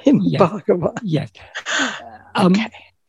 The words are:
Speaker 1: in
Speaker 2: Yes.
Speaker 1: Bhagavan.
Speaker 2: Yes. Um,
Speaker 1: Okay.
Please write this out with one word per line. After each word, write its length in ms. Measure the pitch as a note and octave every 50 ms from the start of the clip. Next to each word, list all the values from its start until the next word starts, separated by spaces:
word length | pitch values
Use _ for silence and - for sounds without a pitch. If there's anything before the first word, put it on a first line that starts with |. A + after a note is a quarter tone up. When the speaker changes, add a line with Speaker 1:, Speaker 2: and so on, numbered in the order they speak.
| -
Speaker 1:
in 180 | C4+ D4 F#3+ G3
Speaker 2:
Yes. 160 | E3+ D#3 C#3 G3
Speaker 1:
Bhagavan. 560 | D#3+ G#3 G#3 - - G3 F3+ D#3+ G3+ - A#3 B3
Speaker 2:
Yes. 280 | G3+ D#3 D3 D3 - _ - - - - - - - - - C#4+ B3 - - - - - - - - -
Um, 180 | - G3 F3+ F#3
Speaker 1:
Okay. 180 | G3+ A3+ A3+ - - - _ _ _ _